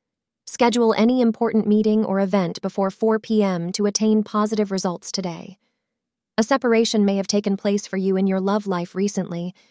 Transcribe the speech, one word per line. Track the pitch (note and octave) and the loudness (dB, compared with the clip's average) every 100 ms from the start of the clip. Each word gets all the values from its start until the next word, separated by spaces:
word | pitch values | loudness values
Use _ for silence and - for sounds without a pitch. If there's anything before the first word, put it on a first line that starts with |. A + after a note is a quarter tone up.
| _ _ _ _ - | _ _ _ _ -10
Schedule | - A#3+ A#3 A3+ G#3 | 0 2 4 2 4
any | A3+ B3+ | 2 4
important | A#3 A3 A3+ A3 G3+ | 2 2 0 0 2
meeting | G#3+ G#3+ G#3+ G#3+ | 2 4 2 0
or | F#3+ | 0
event | G3 G3+ E3+ F3 | 0 0 0 -4
before | F#3+ - F#3+ | -6 -2 -4
four | - A3 A3 | 0 0 0
P | - G#3+ | 0 0
M | G3+ F3+ E3+ | 2 0 -4
to | F#3+ G3+ | -2 -2
attain | - G#3+ G#3+ | 0 2 2
positive | G#3 G#3+ G#3+ G#3+ G3+ | 0 -2 -2 0 -2
results | F#3+ F#3 E3+ - | -2 -4 -4 -6
today. | - F#3 E3+ - F#3 _ _ _ _ _ _ _ - | -6 -8 -10 -14 -20 _ _ _ _ _ _ _ -2
A | |
separation | A3+ C4+ B3 A3+ A3+ A3 | 0 2 2 2 2 2
may | G3+ G3 | 2 0
have | G3 | -2
taken | G#3 G#3 G3 | -2 -2 -2
place | G#3 G3+ - | -2 -2 -2
for | G3 | -4
you | F#3+ F#3+ | 0 2
in | G3 | 2
your | F#3+ | 0
love | F#3+ G#3 G3+ | 0 -2 -2
life | F3+ F3 F#3 | -4 -4 -4
recently, | G3+ - F3+ E3+ F3 - _ | -2 -2 -4 -8 -10 -12 _